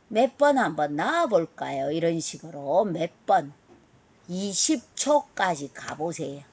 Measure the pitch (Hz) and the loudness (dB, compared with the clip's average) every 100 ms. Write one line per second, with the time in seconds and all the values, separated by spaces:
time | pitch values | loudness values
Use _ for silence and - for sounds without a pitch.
0 | _ 214 254 - 285 269 196 156 147 147 | _ 2 2 4 4 4 2 0 -2 0
1 | 214 330 311 185 160 - 135 139 139 160 | 0 0 2 2 0 -6 -6 -4 -2 0
2 | 170 165 - 143 160 151 139 170 214 147 | 0 0 -4 -10 -14 -10 0 2 2 -2
3 | 170 - - 190 143 - _ - _ _ | -6 -6 2 2 2 -10 _ -20 _ _
4 | _ _ - 180 202 185 - 285 - - | _ _ -10 -6 -4 0 0 0 -4 -4
5 | 269 294 - - 190 147 139 - - 135 | 2 2 2 -2 -2 -2 -8 -12 -12 -6
6 | 165 160 151 143 - | -6 -6 -8 -10 -16